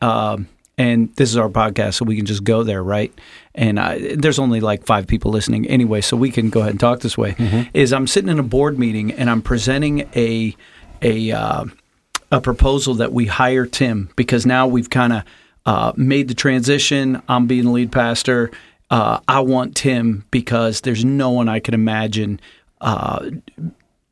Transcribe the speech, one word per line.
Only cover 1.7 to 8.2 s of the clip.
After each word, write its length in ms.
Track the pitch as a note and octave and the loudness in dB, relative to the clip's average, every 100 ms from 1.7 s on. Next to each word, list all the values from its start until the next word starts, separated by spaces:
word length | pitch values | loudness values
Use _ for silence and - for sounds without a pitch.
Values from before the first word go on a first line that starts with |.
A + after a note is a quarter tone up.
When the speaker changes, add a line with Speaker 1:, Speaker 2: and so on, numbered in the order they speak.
| G2 G#2 | 0 -2
Speaker 1:
so 100 | - | -2
we 100 | A#2 | -2
can 100 | G#2+ | -2
just 200 | G2+ G#2 | -2 -2
go 180 | G2+ A2+ | 0 0
there, 220 | A2+ F#2+ | 0 -2
right? 280 | F#2 G#2 A#2 - - - - | -2 -2 -4 -8 -20 -20 -18
And 280 | - A2+ G2+ | -2 0 2
I, 340 | F2+ E2+ C#3+ | 0 -2 -4
there's 240 | D3+ D#3 C#3 | 0 2 2
only, 220 | C3 A2+ | 2 2
like, 260 | G#2+ G#2 - | 0 -2 0
five 220 | G#2+ F#2+ | 0 0
people 240 | A2 G#2+ | -2 0
listening 340 | A2 - A2 A2+ | 0 0 -2 0
anyway, 360 | C3 A#2 G#2+ | 2 2 0
so 140 | - A#2+ | 0 0
we 140 | C3 | 0
can 200 | A#2+ A2 | 2 0
go 100 | A2+ | 2
ahead 100 | G#2+ | 0
and 80 | G2+ | 2
talk 220 | A#2+ B2 | 2 2
this 180 | A#2 - | -2 -2
way. 140 | G#2 | -2
Speaker 2:
Mm-hmm. 300 | F#2+ A2+ A2 A#2+ | 0 0 0 0
Speaker 1:
Is 180 | D3+ C3 | 2 2
I'm 140 | C3 C3 | 2 0
sitting 240 | G3+ | 0